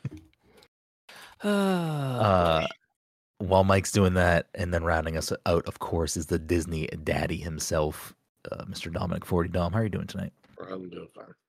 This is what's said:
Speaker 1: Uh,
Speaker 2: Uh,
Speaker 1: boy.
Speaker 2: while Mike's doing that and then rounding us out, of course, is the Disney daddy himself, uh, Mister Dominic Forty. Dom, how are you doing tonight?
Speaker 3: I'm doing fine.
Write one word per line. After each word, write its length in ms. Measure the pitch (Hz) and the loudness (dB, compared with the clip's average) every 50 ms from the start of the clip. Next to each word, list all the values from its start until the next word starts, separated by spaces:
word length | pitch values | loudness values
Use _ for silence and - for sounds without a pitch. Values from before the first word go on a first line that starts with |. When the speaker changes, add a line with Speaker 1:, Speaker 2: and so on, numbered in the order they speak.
| - - - - - _ _ _ _ _ _ - - _ _ _ _ _ _ _ _ - - - - - - - - | -12 -12 -12 -14 -20 _ _ _ _ _ _ -20 -20 _ _ _ _ _ _ _ _ -20 -20 -20 -20 -20 -14 -6 -2
Speaker 1:
Uh, 40 | |
Speaker 2:
Uh, 1120 | 208 208 202 196 190 185 175 170 160 151 147 139 135 127 120 113 104 95 90 87 85 80 80 | 0 2 2 2 2 2 2 0 0 -2 -2 -2 -2 0 2 4 6 6 6 6 4 4 2
Speaker 1:
boy. 60 | 80 - - _ _ _ _ _ _ _ _ _ _ _ _ - 101 | 2 -2 -6 _ _ _ _ _ _ _ _ _ _ _ _ -6 0
Speaker 2:
while 160 | 90 95 95 95 | 4 6 6 6
Mike's 280 | 95 98 98 95 - | 6 4 4 4 2
doing 220 | - 104 98 92 90 | 4 4 6 6 6
that 340 | 92 90 87 87 82 - _ - | 4 4 6 4 4 2 _ -6
and 180 | - 90 87 87 | -6 -4 -2 0
then 100 | 85 82 | 0 0
rounding 340 | 85 82 80 78 80 80 | 2 0 0 0 -2 -4
us 160 | 78 76 - - - - | -4 -4 -4 -6 -4 0
out, 180 | 90 87 85 - | 2 2 2 0
of 140 | - - - | -2 -10 -8
course, 360 | - - - 82 82 80 - | -6 -4 -2 -2 -2 -2 -4
is 120 | 92 82 | -4 -2
the 100 | - 90 | -2 -2
Disney 480 | 80 78 78 87 85 80 - 80 78 78 - - - 76 | -2 0 0 0 0 0 -2 -4 -6 -6 -6 -8 -6 -4
daddy 340 | 82 80 76 78 78 87 | -4 -2 -2 -2 -2 -4
himself, 760 | 90 - 85 80 76 - - 85 78 76 78 76 - - - - _ _ _ _ _ - - | -4 -6 -8 -8 -6 -4 -2 0 0 0 0 -2 -8 -14 -18 -20 _ _ _ _ _ -14 -12
uh, 140 | - - - | -12 -10 -10
Mister 240 | - 95 - - 85 | -12 -12 -10 -10 -8
Dominic 340 | 82 - 92 87 85 82 - | -6 -4 -4 -4 -4 -6 -4
Forty. 240 | - 95 87 85 85 | -2 0 0 0 0
Dom, 240 | 85 90 87 85 90 | 0 -2 -2 0 0
how 60 | 110 | 0
are 40 | 113 | -2
you 60 | 104 | -2
doing 160 | 92 92 82 | -4 -6 -8
tonight? 260 | 87 - 95 95 - _ _ _ _ - - 90 92 | -6 -8 -8 -8 -8 _ _ _ _ -20 -18 -14 -12
Speaker 3:
I'm 180 | 95 92 92 90 | -12 -12 -12 -12
doing 180 | 87 87 87 - - | -14 -14 -16 -16 -18
fine. 180 | - - - - _ _ | -20 -20 -20 -20 _ _